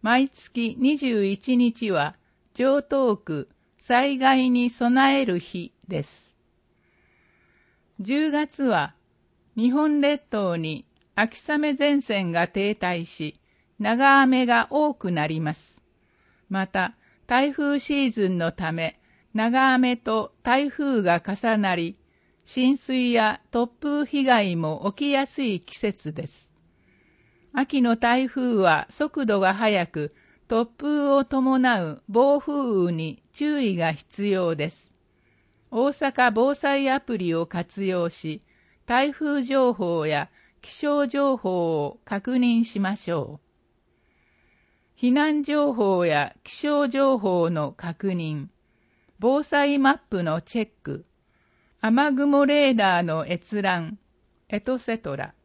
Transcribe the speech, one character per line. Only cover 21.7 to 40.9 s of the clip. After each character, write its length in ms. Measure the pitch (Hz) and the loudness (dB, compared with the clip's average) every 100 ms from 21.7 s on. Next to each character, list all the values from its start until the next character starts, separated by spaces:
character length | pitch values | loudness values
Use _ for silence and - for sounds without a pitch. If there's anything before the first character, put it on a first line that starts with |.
り、 220 | 175 170 202 _ _ _ _ | -2 -4 -8 _ _ _ _
浸 320 | - - 254 277 | -10 0 2 0
水 380 | - 262 247 | -2 -2 2
や 260 | 233 214 - _ | 2 2 -2 _
突 200 | 233 240 _ | -4 -4 _
風 240 | 294 294 | -4 -2
被 200 | 294 285 | -2 0
害 320 | 262 240 202 170 | 2 2 2 -2
も 360 | 160 156 196 | -4 -4 -6
起 120 | - 285 | -4 -2
き 40 | |
や 160 | 277 269 | 0 -2
す 160 | - | -4
い 180 | 262 180 | -4 -4
季 160 | - - | -8 -6
節 340 | 208 202 151 | -6 -6 -10
で 140 | 156 160 | -10 -12
す。 240 | - _ _ _ _ _ _ _ _ _ _ _ | -16 _ _ _ _ _ _ _ _ _ _ _
秋 300 | - 269 277 | -4 -2 2
の 140 | 240 226 | 2 2
台 320 | 240 247 262 | 2 2 0
風 340 | 269 247 220 | -2 0 2
は 240 | 180 156 - | 4 2 -2
速 360 | - 302 - 240 | -6 -4 -2 0
度 140 | 202 | 2
が 140 | 190 | 2
速 300 | 196 220 202 170 | 2 0 0 -2
く、 280 | 156 147 _ _ _ _ | -6 -8 _ _ _ _
突 200 | 226 233 _ | -2 -2 _
風 300 | 285 294 285 | -4 0 2
を 160 | 277 | 2
伴 600 | 277 269 262 262 254 226 | 2 0 2 2 2 0
う 180 | 165 151 - | -2 -8 -4
暴 320 | 208 277 285 | 2 4 2
風 480 | 285 285 262 202 175 | 0 -4 0 0 0
雨 40 | |
に 300 | 165 160 160 _ | -2 -6 -10 _
注 280 | - 294 294 | -6 -4 0
意 160 | 240 180 | -2 0
が 160 | 165 | -2
必 340 | 151 - - 202 | -4 -12 -6 -2
要 280 | 190 175 | 0 0
で 160 | 160 151 | -2 -6
す。 240 | - _ _ _ _ _ _ _ _ _ | -8 _ _ _ _ _ _ _ _ _
大 140 | 233 269 | -2 -2
阪 420 | 277 277 - 247 | 0 -4 2 2
防 220 | 214 262 | 4 0
災 360 | 285 285 277 269 | 0 0 0 0
ア 100 | 269 | -2
プ 180 | - 226 | -2 -4
リ 160 | 180 | -2
を 120 | 165 170 | -2 -2
活 380 | 175 170 - | -6 -8 -6
用 240 | 196 180 170 | -2 -2 -2
し、 340 | - 160 151 _ _ _ _ - | -6 -10 -10 _ _ _ _ -2
台 260 | 240 285 | 0 0
風 300 | 277 311 285 | -2 -2 -2
情 300 | 247 269 254 | 0 2 2
報 320 | 196 180 165 151 | 0 -2 -2 -2
や 240 | 147 147 _ _ _ | -2 -4 _ _ _
気 160 | - - | -20 -6
象 260 | 294 | -2